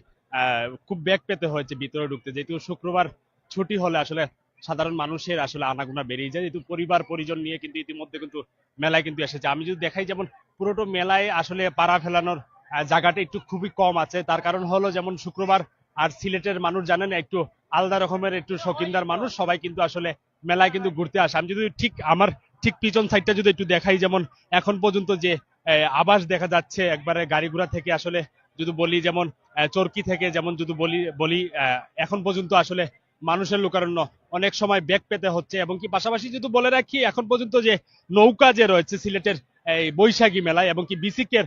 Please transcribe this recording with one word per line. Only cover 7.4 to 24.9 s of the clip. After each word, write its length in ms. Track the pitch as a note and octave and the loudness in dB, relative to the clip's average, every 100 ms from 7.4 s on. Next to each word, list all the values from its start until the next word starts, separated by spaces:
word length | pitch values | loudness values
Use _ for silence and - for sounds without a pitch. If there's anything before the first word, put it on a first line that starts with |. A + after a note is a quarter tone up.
| D#3 D#3+ | -6 -8
কিন্তু 220 | D3+ D#3 | -10 -12
ইতিমধ্যে 400 | D#3 D#3 D3+ D#3 | -10 -12 -12 -12
কিন্তু 240 | D3 D3+ B2+ _ _ - | -12 -12 -14 _ _ -4
মেলায় 240 | D#3 D#3+ | -2 -2
কিন্তু 200 | D#3+ D3+ | -4 -6
এসেছে। 240 | D3 D3 C#3+ | -8 -4 -4
আমি 180 | C#3+ D#3+ | -4 -6
যদি 140 | F3+ | -6
দেখাই, 260 | E3 F#3+ F#3+ | -6 -6 -8
যেমন 200 | F#3+ F#3+ _ _ - | -8 -10 _ _ -8
পুরোটা 280 | G3 G#3 G3+ | -6 -4 -4
মেলায় 440 | F#3 F3+ F#3+ G#3 | -2 0 2 2
আসলে 400 | E3+ E3+ F#3 F#3 | -2 -4 -2 -4
পাড়া 300 | - E3+ F3 | 2 2 2
ফেলানোর, 400 | E3 F3 E3+ E3 - _ - | 2 0 0 -6 -10 _ -8
আহ, 120 | D3 | -6
জায়গাটা 380 | D3 E3 E3+ F3 | 2 4 4 0
একটু 180 | F3 G3+ | -4 -8
খুবই 300 | - F#3 F#3+ - | -8 -8 -6 0
কম 220 | F#3 E3+ | 2 2
আছে। 260 | D#3 F3+ | 0 -4
তার 180 | E3+ E3 | -2 0
কারণ 220 | F3 F#3 | 0 -2
হলো, 280 | F3+ F#3+ G3 | 0 0 0
যেমন 260 | F3+ F3+ F3+ | -2 -6 -8
শুক্রবার 420 | F3+ F3+ F#3+ F#3+ D#3 _ _ - | -10 -6 2 2 2 _ _ -2
আর 140 | D#3+ | -2
সিলেটের 500 | - G3+ F#3 G3+ F3+ | -2 -6 -4 -4 -2
মানুষ 260 | F3 F#3 F3 | -2 -2 0
জানেন 280 | F3 G3 | 0 0
একটু 320 | F3+ D3 F#3 D3+ _ - | -4 -4 -4 -4 _ -4
আলাদা 280 | D#3+ F#3 F#3+ | 0 2 0
রকমের, 340 | F#3 F#3 F#3+ | 0 0 -2
একটু 240 | F#3 - F3+ | -4 -6 -6
শৌখিনদার 480 | F3+ E3+ F3+ F#3 F3 | -4 -4 -2 -2 -2
মানুষ, 300 | F3 A#3+ - | -2 -4 -4
সবাই 220 | F3 F3 | -2 -2
কিন্তু 240 | F3 E3 | -4 -2
আসলে 320 | E3+ F3 E3+ D3+ _ _ E3 | -2 -2 -6 -8 _ _ 0
মেলায় 240 | F3+ F#3 | 4 4
কিন্তু 200 | F#3 F#3+ | 4 -4
ঘুরতে 300 | D#3 E3+ G3 | -2 -2 2
আসে। 180 | E3 D#3 | 2 2
আমি 100 | - | -2
যদি 220 | G3+ G#3+ | -2 -4
ঠিক 240 | - A#3+ - | -2 -4 -2
আমার 240 | D#3 E3+ G3 D3+ _ _ | 2 4 4 2 _ _
ঠিক 120 | A3 - | -2 0
পিছন 280 | A3 G#3+ G#3+ | 0 2 2
সাইডটা 260 | G#3 G#3 | 2 2
যদি 160 | G#3 G3+ | 4 4
একটু 160 | F3+ F#3 | 2 2
দেখাই, 320 | F3 G3 F#3 | 2 4 2
যেমন 280 | F#3 F#3 E3 _ - | 4 2 -2 _ 0
এখন 280 | F3+ F#3 G3+ | 0 2 2
পর্যন্ত 360 | G#3 | 2